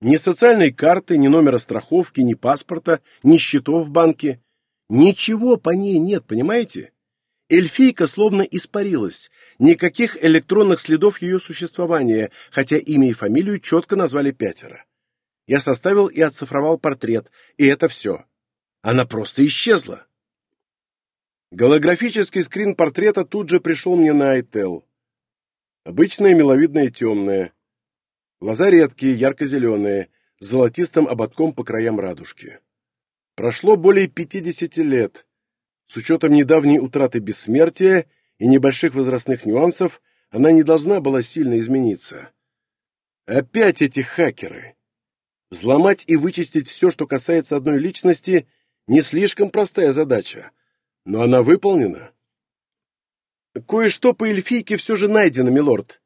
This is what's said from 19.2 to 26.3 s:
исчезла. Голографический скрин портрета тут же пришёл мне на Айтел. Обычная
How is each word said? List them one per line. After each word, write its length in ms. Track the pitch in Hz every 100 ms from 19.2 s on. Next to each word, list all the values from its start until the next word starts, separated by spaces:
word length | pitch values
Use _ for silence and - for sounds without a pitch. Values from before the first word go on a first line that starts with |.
| 104 -
исчезла. 600 | 143 - 233 190 95 - _ _ _ _ _ _ _ _ _ _ _ _ _ _ _
Голографический 960 | 90 123 151 160 175 240 214 - 190
скрин 320 | 151 202 208 180
портрета 480 | 156 - 208 202
тут 240 | 165 208 165
же 100 | 175
пришёл 380 | 165 156 185 175
мне 160 | 156
на 180 | 147 139
Айтел. 560 | 131 120 104 95 85 - _ _ _ _ _ _ _ _ _
Обычная 520 | - 175 196 - 196